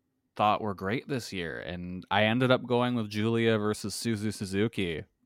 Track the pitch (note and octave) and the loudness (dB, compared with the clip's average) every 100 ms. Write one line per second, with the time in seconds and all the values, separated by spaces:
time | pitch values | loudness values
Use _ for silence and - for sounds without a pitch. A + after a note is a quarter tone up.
0 | _ _ _ - G#2+ G2+ G#2+ F2+ F#2+ B2+ | _ _ _ 0 2 2 -2 -4 -2 -4
1 | - C3 - G2 E2+ A#1+ - F2+ F2+ F2+ | -4 -6 -6 -6 -6 -6 -8 -8 -8 -8
2 | - G2 G#2+ A#2+ C3 B2+ A#2+ A#2+ B2 B2 | 0 2 4 4 4 2 2 0 2 0
3 | G#2+ G#2+ A2 A#2 A2+ A2 G#2 G#2 G#2 - | -2 0 0 4 4 4 2 -2 -4 -4
4 | A#2+ G#2+ G#2+ - G2 G2 A2+ - F2+ E2 | -2 -2 -2 -4 -2 2 2 0 -4 -4
5 | - _ | -8 _